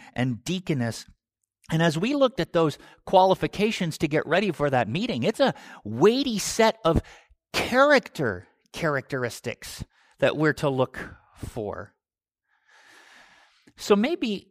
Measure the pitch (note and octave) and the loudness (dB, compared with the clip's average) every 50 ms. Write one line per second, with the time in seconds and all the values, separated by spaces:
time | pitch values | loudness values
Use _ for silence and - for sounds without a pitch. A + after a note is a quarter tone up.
0 | - - - A#2 B2 C3 B2 G#2 - - F3 F#3 F#3 - E3 C3 A#2+ A#2 G#2+ - | -12 -10 -6 -4 -2 -2 -4 -4 -6 -6 -6 -4 -2 -2 -2 -2 -2 -4 -4 -8
1 | - - _ _ _ _ _ _ _ _ _ _ _ - E3 D#3+ E3 E3+ D3 D#3+ | -12 -20 _ _ _ _ _ _ _ _ _ _ _ -2 0 2 2 2 2 0
2 | F3+ A#3+ D4 C#4+ C#4 B3+ - - E3 - - E3+ E3 D#3 - - - - - _ | 0 -2 2 2 2 2 2 -2 -4 -2 0 2 2 2 0 -4 -10 -20 -20 _
3 | _ - - F#3 F#3 F#3+ F#3+ - - C3+ - - G3+ A3+ G#3+ - F#3 E3 D3 - | _ 2 4 6 6 6 4 2 0 -4 -2 -2 -2 -2 -2 -2 -4 -6 -4 -4
4 | - D#3 C#3+ D3+ - - D3+ F3+ G#3+ G3+ D#3 - D3 D3 C3+ B2+ A#2 G2+ A2+ E3+ | -4 -2 -2 -2 -2 0 0 0 0 0 -2 -2 -2 0 2 0 0 0 -2 -4
5 | A3+ B3+ G3 B2 A#2+ F3+ A3 - C#4 B3 D#3 - - - - - - G#2 G#2+ A#2 | -4 -4 -4 -2 -2 -2 0 2 0 0 0 -2 -10 -20 -20 -16 -12 -10 0 4
6 | D3+ G#3 A#3 C4 C#4 C4+ A3+ F#3+ - - - - A3 A3 - - - E3 E3 - | 4 4 4 4 0 -2 -4 -4 -6 -4 0 2 2 2 2 0 0 0 0 0
7 | - - - - _ _ _ _ _ _ - - - - A#3 B3+ C#4 D4 D4 B3+ | -2 -4 -10 -20 _ _ _ _ _ _ -6 -6 -4 0 2 4 6 6 6 4
8 | - - - - D3+ A2+ F#2+ F2+ - _ _ _ _ _ - - - D#3+ D3 C3+ | 2 0 -4 -4 -4 -2 -4 -4 -10 _ _ _ _ _ -10 -6 -4 -2 -2 -2
9 | - - - C3 B2 A#2 - - - A#2+ - - - - - - - - _ _ | -4 -6 -6 -4 -4 -6 -6 -8 -10 -10 -10 -10 -14 -16 -16 -16 -16 -18 _ _
10 | _ _ _ - - B2+ - - D#3 D#3 C#3+ - - D3 C3+ B2+ B2+ - - - | _ _ _ 0 0 0 2 2 0 0 0 0 -2 -2 0 0 -2 -2 -4 -8
11 | - - - - _ _ _ - - - - B2 G#2+ G2+ E2+ - G2 - _ _ | -14 -14 -16 -20 _ _ _ -16 -14 -12 -10 -8 -8 -8 -8 -10 -12 -16 _ _
12 | _ _ _ _ _ _ _ _ _ _ _ _ _ _ _ _ _ - - - | _ _ _ _ _ _ _ _ _ _ _ _ _ _ _ _ _ -20 -20 -20
13 | - _ - - - _ _ _ _ _ _ _ _ _ _ - - - G#3+ G3+ | -20 _ -20 -20 -20 _ _ _ _ _ _ _ _ _ _ -6 0 2 2 4
14 | G#3+ C#4 F4 F4 D4 A#3 G#3 F3+ - _ | 4 0 -2 -2 -4 -4 -4 -6 -8 _